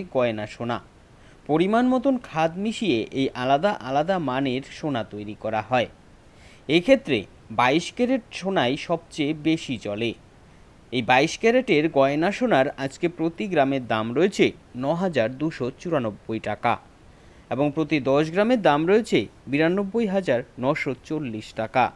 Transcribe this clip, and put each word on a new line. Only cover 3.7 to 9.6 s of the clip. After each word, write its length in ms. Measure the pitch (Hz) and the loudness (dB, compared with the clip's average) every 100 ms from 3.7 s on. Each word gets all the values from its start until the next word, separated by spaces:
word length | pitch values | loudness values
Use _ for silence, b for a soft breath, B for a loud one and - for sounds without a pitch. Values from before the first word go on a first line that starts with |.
| 208 | -2
আলাদা 360 | 127 135 160 190 | -2 0 0 0
মানের 440 | 143 127 139 127 139 | -2 -2 -2 -2 -6
সোনা 300 | - 160 131 | -8 -4 -4
তৈরি 320 | 104 104 104 101 | -6 -8 -10 -8
করা 260 | 110 110 | -4 -4
হয়। 280 | 104 127 101 - - - b b b b - | 0 0 0 -6 -20 -20 b b b b -2
এক্ষেত্রে 480 | 160 175 269 214 117 90 - - | 0 4 2 2 -4 -4 -14 -8
বাইশ 340 | 110 123 156 170 | 0 2 2 -2
ক্যারেট 300 | - 240 262 - | -2 0 -2 -4
সোনাই 420 | - 190 185 123 147 | -10 -4 0 0 -2
সবচেয়ে 540 | - 165 - - 143 156 | -4 -6 -6 -4 -4 -2
বেশি 320 | 156 160 | -2 -2